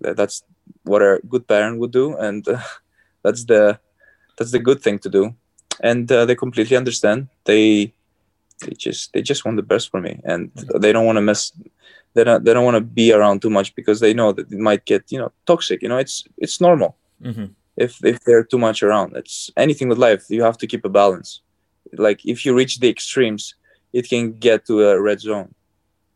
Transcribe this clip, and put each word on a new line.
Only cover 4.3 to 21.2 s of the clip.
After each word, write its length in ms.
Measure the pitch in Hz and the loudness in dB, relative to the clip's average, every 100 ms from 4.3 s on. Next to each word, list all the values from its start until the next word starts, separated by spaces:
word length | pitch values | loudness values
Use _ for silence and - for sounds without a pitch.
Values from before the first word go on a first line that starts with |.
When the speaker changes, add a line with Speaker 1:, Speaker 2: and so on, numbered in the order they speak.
| - | -12
Speaker 1:
that's 140 | 117 | -4
the 60 | 123 | -2
good 220 | 117 135 | 0 0
thing 160 | 110 101 | 0 -4
to 80 | 95 | -2
do. 260 | 98 104 120 _ _ - - | 0 0 -4 _ _ -16 -4
And, 300 | 117 120 120 | -2 -2 0
uh, 140 | 123 | 2
they 100 | 117 123 | 2 0
completely 400 | 127 117 110 127 | -4 -4 0 0
understand. 520 | 127 - 104 117 139 _ | -2 -2 -2 -2 -6 _
They, 480 | - 107 110 104 101 _ _ _ _ _ _ - | 0 2 4 2 -2 _ _ _ _ _ _ -18
they 80 | - - | -16 -12
just, 360 | - - - | -10 -10 -8
they 100 | - | -6
just 220 | 123 139 | -4 -6
want 120 | - 107 | -4 -6
the 60 | |
best 280 | - 107 - | -2 -2 -2
for 100 | 95 | -8
me, 200 | 82 - | -8 -10
and 280 | - 87 - | -8 -6 -8
Speaker 2:
Mm-hmm. 240 | - - - | -14 -6 0
Speaker 1:
they 140 | 104 | 2
don't 120 | 113 | 4
wanna 160 | 113 110 | 2 2
mess, 320 | 104 104 - - - _ _ _ _ | 0 -2 -4 -14 -20 _ _ _ _
they 80 | 117 | 2
don't, 220 | 117 113 | 4 4
they 100 | 117 | 4
don't 100 | 120 | 4
wanna 160 | 123 113 | 4 2
be 320 | 113 117 113 | 0 0 4
around 300 | 107 104 98 | 6 4 2
too 80 | 110 | 0
much 240 | 101 95 | -2 -2
because 240 | - - 107 | 2 4 4
they 160 | 110 | 2
know 160 | 117 110 | 2 0
that 200 | 98 - | 0 -6
it 60 | 101 | -4
might 260 | 110 104 | 0 0
get, 260 | - 101 - | 0 -2 -4
you 80 | 135 | -10
know, 140 | 117 _ - | -10 _ -2
toxic. 360 | 170 - - | 0 -2 -6
You 60 | 113 | -4
know, 100 | 127 | -4
it's, 260 | 135 - - - | -6 -10 -14 -12
it's 220 | - - | -8 0
normal 360 | 175 143 87 - _ _ | 2 4 0 -6 _ _
Speaker 2:
Mm-hmm. 240 | 123 110 98 _ _ - | -14 -12 -14 _ _ -4
Speaker 1:
if, 280 | 120 - | -4 0
if 180 | 107 120 | 0 0
they're 200 | - 117 | 4 4
too 140 | 113 123 | 4 -2
much 240 | 113 107 | -2 0
around. 340 | 104 107 92 64 | 0 0 -2 -8
It's 340 | - - - - | -14 -14 -8 -2
anything 320 | 143 147 127 | 0 0 -2
with 100 | 117 | 2
life. 280 | 120 98 - | 2 2 -2
You 140 | 113 | -2
have 160 | 113 113 | -2 -2
to 80 | 117 | -8
keep 180 | 113 | -8
a 40 | 101 | -2
balance. 500 | 101 101 90 | 2 2 0